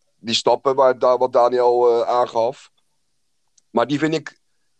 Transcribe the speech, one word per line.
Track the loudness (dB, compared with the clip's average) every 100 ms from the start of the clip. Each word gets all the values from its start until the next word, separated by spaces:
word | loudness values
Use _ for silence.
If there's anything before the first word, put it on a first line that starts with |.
| _ _
die | -8 -4
stappen | 0 0 0 0
waar | 0 2
Da-, | 0 0
wat | 0
Daniel, | 2 2 2 2 2 2
eh, | 2 0
aangaf. | -2 -2 -2 -4 -6 -18 _ _ _ _ _ _ _ _ _ _
Maar | -4 -2
die | -2
vind | -2
ik, | -4 -8 -18 _ _ _ _